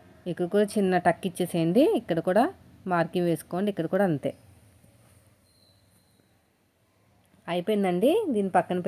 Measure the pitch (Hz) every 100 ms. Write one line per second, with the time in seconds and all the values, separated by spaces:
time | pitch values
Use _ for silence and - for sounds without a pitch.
0 | - - 180 165 175 202 208 226 190 185
1 | 175 165 190 - 175 175 165 196 349 359
2 | - 170 185 190 311 - - - 190 175
3 | 165 180 175 160 - 175 208 196 160 190
4 | 196 143 135 - - - - _ _ _
5 | _ _ _ _ _ _ _ _ _ _
6 | _ _ _ _ _ _ _ _ _ _
7 | _ _ _ _ - 175 175 214 190 180
8 | 247 415 392 214 190 180 170 180